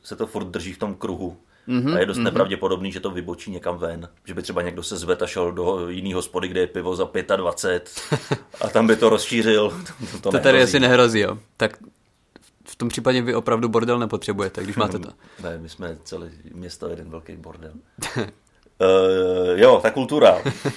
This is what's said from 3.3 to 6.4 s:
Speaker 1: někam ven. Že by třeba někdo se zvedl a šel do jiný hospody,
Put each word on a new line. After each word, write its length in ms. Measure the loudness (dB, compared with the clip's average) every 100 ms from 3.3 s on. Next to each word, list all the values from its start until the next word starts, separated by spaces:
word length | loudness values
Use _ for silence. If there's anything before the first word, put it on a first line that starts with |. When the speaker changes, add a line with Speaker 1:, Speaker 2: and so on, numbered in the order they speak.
| -10 -12
Speaker 1:
někam 280 | -8 -8 -6
ven. 300 | -6 -8 -14 _
Že 100 | -14
by 80 | -12
třeba 200 | -6 -4
někdo 200 | -4 -6
se 140 | -8 -6
zvedl 280 | -2 -2
a 20 | -2
šel 260 | -2 -4
do 360 | -2 -2 -2 -4
jiný 240 | -6 -4
hospody, 360 | -4 -4 -4